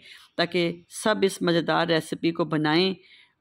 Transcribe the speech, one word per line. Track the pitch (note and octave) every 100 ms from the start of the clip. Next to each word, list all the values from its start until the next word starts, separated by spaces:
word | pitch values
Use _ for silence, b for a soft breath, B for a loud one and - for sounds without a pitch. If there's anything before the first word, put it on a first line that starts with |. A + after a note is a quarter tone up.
| B B B -
ताकि | E3+ F3+ E3+ F3 -
सब | - A3 G#3
इस | G3 -
मज़ेदार | F3+ E3+ D3+ D#3+ E3+
रेसिपी | D#3+ D#3 E3 E3
को | E3+ D#3+
बनाएं | D#3 D3+ D#3+ F#3+ F3+ b b b b